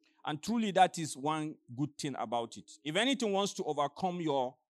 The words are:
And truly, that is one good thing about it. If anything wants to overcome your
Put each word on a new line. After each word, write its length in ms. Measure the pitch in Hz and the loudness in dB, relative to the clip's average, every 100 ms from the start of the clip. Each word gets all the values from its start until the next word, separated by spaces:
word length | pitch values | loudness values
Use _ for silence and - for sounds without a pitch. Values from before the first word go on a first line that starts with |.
| _ _ | _ _
And 180 | - 151 | -8 -6
truly, 280 | - 233 220 | -2 0 2
that 260 | 185 180 175 | 4 4 4
is 180 | 151 131 | -6 -4
one 380 | 143 156 156 - - 120 | -2 -2 -4 -8 -14 -6
good 200 | 147 - | -6 -4
thing 160 | 151 131 | -8 -6
about 380 | 117 120 117 - | -2 -2 -2 -10
it. 140 | - - | -18 -12
If 140 | 143 165 | -4 0
anything 360 | 247 269 226 | 2 2 0
wants 200 | 190 202 | 0 0
to 100 | - | 2
overcome 560 | 151 143 143 - 190 180 | 2 4 0 2 -2 0
your 360 | 160 139 127 123 _ | 2 2 0 -4 _